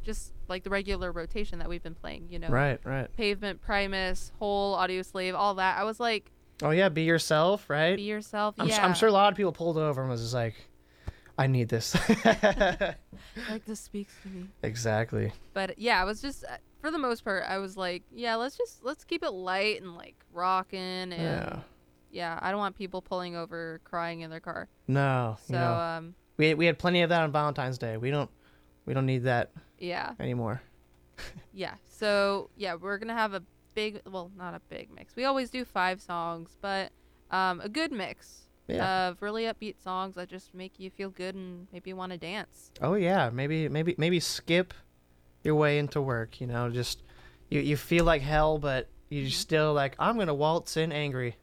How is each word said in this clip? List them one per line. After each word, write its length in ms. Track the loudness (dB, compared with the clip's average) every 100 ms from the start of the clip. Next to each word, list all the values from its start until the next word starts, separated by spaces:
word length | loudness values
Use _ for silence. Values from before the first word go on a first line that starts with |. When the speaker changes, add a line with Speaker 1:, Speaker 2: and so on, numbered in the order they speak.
Speaker 1:
just, 300 | -6 -6 -8 -10 -8
like, 160 | -6
the 60 | -2
regular 420 | -2 0 -2 -2
rotation 480 | -4 -4 -2 -2 -2
that 100 | -2
we've 120 | -4
been 120 | -8 -10
playing, 320 | -10 -10 -8
you 80 | -6
know?" 100 | 2
Speaker 2:
Right, 300 | 4 4 2
right. 280 | -2 -4 -4 0
Speaker 1:
Pavement, 460 | 0 0 -4 -6
Primus, 720 | -2 0 0 0 0 0 -4 -6
Hole, 360 | -2 0 2 2
Audio 260 | 0 0
Slave, 320 | -4 -4 -2 0
all 200 | 0 2
that. 220 | 0 2
I 40 |
was 160 | -2 0
like 320 | 0 0 -4 _ _ -4
Speaker 2:
Oh, 60 | 2
yeah, 200 | 4 4
Be 120 | 4
Yourself, 640 | 4 4 6 4 6 2 0
right? 240 | 2 4 2
Speaker 1:
Be 80 |
Yourself, 500 | -2 -6 -6 -2 -2 0
Speaker 2:
I'm 80 | 2
s-, 80 | 4
Speaker 1:
yeah. 80 | 4
Speaker 2:
I'm 80 |
sure 160 | 6 8
a 20 |
lot 200 | 10 8
of 40 | 6
people 140 | 0
pulled 260 | 2 0 2
over 200 | 2 0
and 100 | 0
was 100 | -2
just 120 | -2 0
like, 180 | -2 -4 -18 -20 _ _ -14 -14 -12 0
"I 120 | 4
need 220 | 4 2
this." 260 | 0 2 0
<laughs> 1000 | 4 4 6 6 4 6 2 2 -2 -4 -14 -20 -16 -12 -8
Speaker 1:
Like, 160 | -8 -8
this 140 | -12
speaks 340 | -8 -10 -10 -14
to 60 | -16
me. 180 | -14 -14 -8
Speaker 2:
Exactly. 680 | -6 -2 0 0 0 0 -2 -4 -10
Speaker 1:
But, 240 | -6 -6 -4
yeah, 220 | 0 2
I 20 | 2
was 160 | -2
just, 220 | -8 -10
uh, 140 | -12 -14 _ _
for 100 | -6
the 60 | -2
most 260 | -2 -2
part, 200 | -2 -4 -2
I 100 | -4
was 180 | -6 -6
like, 260 | -6 -6 _
"Yeah, 240 | -8 -4 -2
let's 220 | -4 -4
just, 260 | -6 -6
let's 200 | -8 -8
keep 200 | -6 -4
it 80 | -4
light 500 | -6 -2 0 0 -2
and, 140 | -8 -16
like, 200 | -18 -20 _
rockin'." 800 | -4 0 0 0 -6 -6 -6 -6
And 80 | -4
Speaker 2:
Yeah. 380 | -2 -2 -4 -8 -14 _ _ _ _
Speaker 1:
yeah, 280 | -8 -6 -4
I 100 | -4
don't 80 | -2
want 180 | -4 -6
people 240 | -8 -8
pulling 340 | -6 -6 -6 -8
over 440 | -8 -8 -10 -12
crying 380 | -8 -4 -4 -6
in 80 | -10
their 100 | -12
car. 280 | -10 -10 -10 _ -2
Speaker 2:
No, 500 | 2 2 2 0 -4 -6
Speaker 1:
So, 80 |
Speaker 2:
you 60 | 0
know. 140 | 0
Speaker 1:
um, 420 | 0 -2 -6 -10 -18 _ 2
Speaker 2:
We, 160 | 4 6
we 100 | 4
had 120 | 4
plenty 220 | 2 4
of 80 | 4
that 120 | 4
on 80 | 2
Valentine's 460 | 2 0 0 -4 -4
Day. 200 | -4 -4
We 140 | -2
don't, 180 | 0 -2 _ _ _ _ _ -4
we 80 |
don't 120 | 0 2
need 180 | 2
that 280 | 2 2 0 -6 -20 _
Speaker 1:
Yeah. 340 | -6 -4 -6 -6
Speaker 2:
anymore. 420 | -4 -2 -2 -6 -10 _ _ _ _ -16
<laughs> 40 | -14 -14 -20
Speaker 1:
Yeah. 220 | -10 -10 -10 _
So, 640 | -4 2 4 4 2 -4 -8
yeah, 200 | -6 -6
we're 220 | -6 -6
gonna 160 | -4
have 200 | -2 -2
a 100 | -2 -10 _ _ -4
big, 260 | -4 -6 -10
well, 220 | -10 -10 -12
not 200 | -12 -12
a 40 | _
big 200 | -16 -16
mix. 240 | -20 -16 -4
We 100 | 0
always 240 | 0 -2
do 120 | -6 -6
five 360 | 0 0 -2
songs, 560 | -6 -4 -4 -6 -12 -10
but, 300 | -6 -4 -6 _ _ _ _
um, 320 | 0 2 0
a 80 | -4
good 220 | -2 -2
mix 560 | -2 -6 -10 -16 -20 _ _ -6
Speaker 2:
Yeah. 420 | -2 0 2 0
Speaker 1:
of 120 | -2
really 220 | -6 -2
upbeat 360 | -4 -4 -10 -10
songs 340 | -8 -6 -6 -8
that 140 | -12
just 240 | -12 -16 -14
make 240 | -14 _
you 100 | -16
feel 200 | -10 -10
good 260 | -6 -8 -8
and 320 | -12 -14 -16
make 140 | -16 -12
you 100 | -10
wanna 220 | -8 -8
dance. 540 | -8 -8 -10 -16 -20 -6
Speaker 2:
Oh, 140 | 0 2
yeah. 340 | 4 4 2
Maybe, 380 | 0 -2 0 0
maybe, 240 | 0 0 2
maybe 220 | 2 2
skip 540 | 0 -6 2 2 2 -6 -20 _ _ _ _ _
your 120 | 2 4
way 220 | 6 4
into 240 | 2 -2
work, 400 | 0 -2 -4 -8
you 60 | -6
know, 220 | -2 -2
just, 320 | 0 -2 -4 -12 -20 -20 -20 -2
you, 100 | 0
you 140 | 2 0
feel 260 | 2 4 6
like 160 | 4
hell, 340 | 4 4 4 4
but 300 | 0 -2 -4 -14 -8
you're 140 | -4
Speaker 1:
Mm-hmm. 60 | -2
Speaker 2:
still 420 | -4 2 4 4
like, 220 | 4 0 0
"I'm 180 | 0 2
gonna 160 | 0
waltz 440 | 2 2 2 0 -2
in 140 | 0
angry." 440 | 0 -2 -2 -4 -6